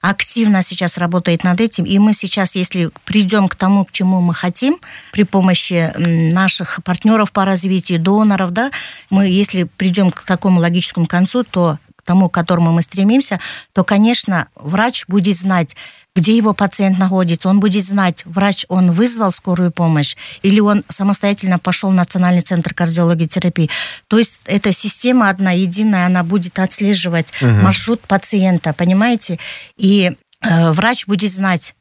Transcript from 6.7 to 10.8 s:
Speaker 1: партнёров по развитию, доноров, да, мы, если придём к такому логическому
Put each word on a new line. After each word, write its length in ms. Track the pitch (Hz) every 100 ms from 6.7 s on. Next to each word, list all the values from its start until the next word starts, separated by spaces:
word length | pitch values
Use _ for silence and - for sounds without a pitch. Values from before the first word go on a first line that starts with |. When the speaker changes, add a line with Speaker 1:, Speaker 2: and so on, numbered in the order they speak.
| -
Speaker 1:
партнёров 460 | - 180 220 220 208
по 140 | -
развитию, 540 | 190 190 185 185 - 175
доноров, 500 | 170 202 208 196 185
да, 200 | 175 254 - - - -
мы, 180 | 196 196
если 360 | 180 208 190 175 _
придём 340 | 190 185 190
к 120 | -
такому 360 | - 185 196 180
логическому 460 | 170 175